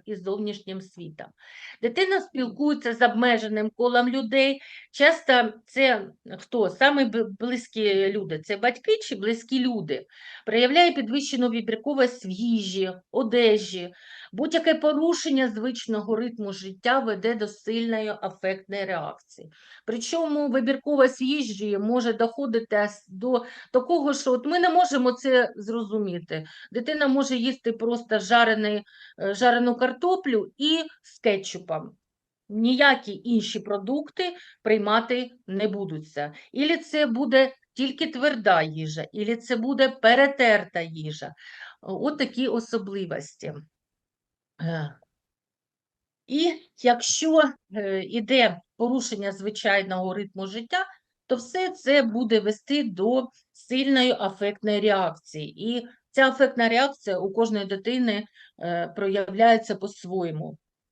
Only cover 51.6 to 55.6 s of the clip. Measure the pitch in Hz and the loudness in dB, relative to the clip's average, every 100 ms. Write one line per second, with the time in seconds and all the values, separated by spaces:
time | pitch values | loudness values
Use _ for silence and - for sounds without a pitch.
51.6 | 370 370 247 285 233 220 240 220 202 214 | -4 -4 2 4 4 0 2 2 2 -4
52.6 | - 285 233 180 202 262 247 _ _ _ | -2 -2 -2 -2 0 0 -2 _ _ _
53.6 | - 254 269 269 254 247 196 190 202 208 | -6 -2 2 4 4 2 -2 -2 -4 -2
54.6 | 214 208 214 196 180 156 - 156 151 - | -2 2 2 2 0 -4 -12 -12 -12 -8